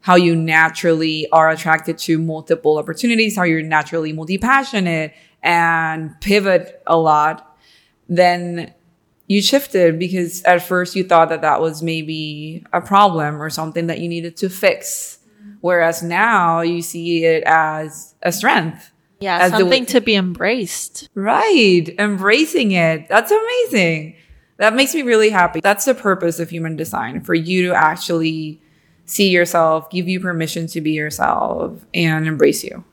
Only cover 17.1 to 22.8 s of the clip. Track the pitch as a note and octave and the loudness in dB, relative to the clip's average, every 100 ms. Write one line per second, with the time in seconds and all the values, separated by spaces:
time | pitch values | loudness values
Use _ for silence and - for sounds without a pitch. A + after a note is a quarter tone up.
17.1 | E3+ E3 D#3+ - D#3+ D#3 D#3 D#3 D3+ - | 0 2 2 4 2 2 -4 -10 -14 -20
18.1 | _ - F3+ A3+ C#4 E3 - - _ _ | _ -6 -2 0 0 0 -8 -20 _ _
19.1 | _ G3+ F3 F3+ G#3 F#3 C4 A#3+ B3+ A#3 | _ -4 2 2 2 2 2 2 0 2
20.1 | G3+ F#3 E3+ F3+ B3 F3+ - - - - | 0 0 -2 -2 -2 -6 -8 -12 -16 -14
21.1 | - G3+ C4+ A4 F4 G#3+ F3+ E3 - G#3 | -8 -2 0 4 4 6 4 0 -4 -4
22.1 | G3 G3 A#3 D#4 F4 A3+ F#3 | -2 2 2 2 0 0 2